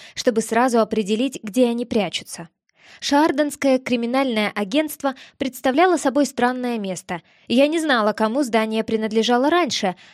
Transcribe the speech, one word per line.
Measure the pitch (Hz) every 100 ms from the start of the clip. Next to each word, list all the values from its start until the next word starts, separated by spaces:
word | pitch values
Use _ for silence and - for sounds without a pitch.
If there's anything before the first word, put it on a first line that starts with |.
| - -
чтобы | - 220
сразу | 220 226 254 233
определить, | 214 214 196 214 269 -
где | 214 220 240
они | 233 240
прячутся. | 226 180 - - - 170 _ _ _ - -
Шаарденское | - 285 320 277 294 - 277 262
криминальное | 262 240 233 262 277 220 208
агентство | 202 202 269 311 - 277 262 - -
представляло | 269 - 269 262 370 330
собой | 277 247 285
странное | - 247 254 247 233
место. | 196 175 - 175 - _ -
Я | 233 294
не | 330
знала, | 311 247 214
кому | 208 220 247
здание | 269 220 220 220
принадлежало | 226 226 220 220 220 240 277
раньше. | 349 311 - 196 180 -